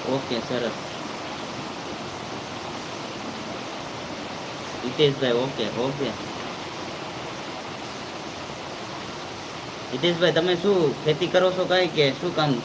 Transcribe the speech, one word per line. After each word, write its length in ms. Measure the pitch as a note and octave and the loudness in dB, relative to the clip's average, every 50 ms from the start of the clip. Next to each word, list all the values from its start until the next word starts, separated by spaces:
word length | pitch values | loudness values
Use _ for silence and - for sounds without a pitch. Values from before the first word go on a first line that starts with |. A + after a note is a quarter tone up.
| - | 0
ઓકે, 360 | - C3 C3+ C3 - B2+ A2+ | 0 0 0 0 0 -2 -2
સરસ. 360 | - - C3 A#2+ A#2+ A2 G#2 - - - - - - - - - - - - - - - - - - - - - - - - - - - - - - - - - - - - - - - - - - - - - - - - - - - - - - - - - - - - - - - - - - - - - - - - - - - - - - - - - | 0 0 -2 0 0 0 -2 -4 -6 -6 -6 -6 -6 -6 -6 -6 -6 -6 -6 -6 -6 -6 -6 -6 -6 -6 -8 -8 -8 -8 -6 -6 -6 -6 -6 -6 -6 -6 -6 -6 -6 -6 -8 -8 -6 -6 -6 -6 -8 -8 -8 -8 -8 -8 -8 -6 -6 -6 -6 -6 -6 -6 -6 -6 -6 -6 -8 -8 -8 -8 -8 -8 -8 -8 -6 -6 -6 -6 -6 -6 -6 -8 -8 -8 -6 -6 -6 -2
હિતેશભાઈ, 500 | - B2 C3 D3+ D#3 C#3+ C3+ C3 C#3 B2+ | -2 -2 4 6 6 6 6 4 2 4
ઓકે, 340 | A#2 A#2+ B2+ C#3 C3+ - A2 G2+ - A2 | 4 4 2 0 0 -2 -2 -2 0 0
ઓકે. 300 | B2 C#3 D3 C#3 C#3 A#2 G2+ - - - - - - - - - - - - - - - - - - - - - - - - - - - - - - - - - - - - - - - - - - - - - - - - - - - - - - - - F4 - - - - - - - - - - - - - - - - - - | 0 0 0 0 -2 -2 -2 -4 -6 -6 -6 -6 -6 -6 -6 -8 -8 -8 -8 -8 -8 -8 -8 -8 -8 -8 -8 -8 -8 -8 -8 -8 -8 -8 -8 -8 -8 -8 -8 -8 -8 -8 -8 -8 -8 -8 -8 -8 -8 -8 -8 -8 -8 -8 -8 -8 -8 -8 -8 -8 -8 -8 -8 -8 -8 -8 -8 -8 -8 -8 -8 -8 -8 -8 -8 -8 -8 -8 -8 -8 -6 -4
હિતેશભાઈ, 420 | C3 B2+ C#3+ E3+ E3+ E3 F3+ E3 | -2 4 4 4 6 6 6 6
તમે 240 | D#3 E3 E3 F3+ F3+ | 6 6 6 4 4
શું 220 | E3+ F3 G3+ G3+ F#3 E3 C#3 A#2 - | 4 6 6 6 8 6 6 4 4
ખેતી 280 | - D3+ D3+ D#3 F3+ | 4 4 4 4 4
કરો 240 | D#3+ G3 F#3 F#3 F#3 | 6 6 8 8 6
છો 140 | F3 F3+ F3+ | 6 4 4
કાંઈ 240 | - F3+ F#3 F#3 E3 | 4 6 4 4 4
કે 240 | - D#3 D3 C3+ | 6 6 6 6
શું 200 | B2+ - F3 F3+ - | 4 2 -2 0 2
કામ 160 | D3+ D#3 D3 C3 A#2 | 4 4 4 4 2